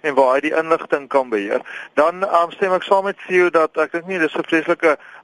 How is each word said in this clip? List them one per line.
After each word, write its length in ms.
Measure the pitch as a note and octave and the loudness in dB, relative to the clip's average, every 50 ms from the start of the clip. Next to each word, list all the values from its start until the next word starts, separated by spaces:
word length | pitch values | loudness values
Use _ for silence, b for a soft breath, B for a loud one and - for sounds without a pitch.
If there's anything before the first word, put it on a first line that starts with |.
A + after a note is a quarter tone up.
en 120 | - D3+ C3 | -8 -2 2
waar 200 | C3 C3+ B2+ C3 | 4 4 4 4
hy 60 | C#3 | 2
die 160 | C#3+ D#3 D#3 | 0 0 -2
inligting 520 | D#3+ D#3+ D#3+ E3 D#3 - - D#3+ D3 C#3 B2 | -2 0 0 -2 -2 0 -2 -4 -4 -2 -2
kan 200 | - C#3 C3 B2 | -2 -2 0 0
beheer. 320 | A2+ G2+ G2 G#2+ A#2 B2 B B B B B B _ | -2 -4 -2 -2 -4 -4 B B B B B B _
Dan, 300 | C#3+ D3+ E3 F3+ F#3 G3 | 0 2 2 0 -2 -2
ehm, 260 | - F3 E3+ E3+ E3 | 0 2 0 0 0
stem 220 | - - G3 F#3 | -2 -4 -2 0
ek 100 | F#3 F3 | 0 -2
saam 220 | - - G3+ G3 F#3+ | 0 0 0 0 0
met 120 | G3+ F#3 - - - | -2 -6 -8 -6 0
Theo 220 | F#3 F3+ F3+ F3 | 2 2 2 4
dat 260 | - E3 D#3 D#3 - | 2 2 0 0 0
ek 160 | D#3+ D#3 D3 | -2 -2 -2
dink 140 | - E3+ E3+ | -4 -6 -6
nie 120 | F#3 F#3+ F3 | -6 -4 -2
dis 160 | D#3+ D3 - | -2 -2 -2
'n 80 | E3+ | -4
vreeslike, 560 | D#3 - E3 D#3+ D3+ E3 E3+ - E3+ D#3 C#3+ B B B B B | -2 -2 -2 0 0 0 -2 0 2 0 0 B B B B B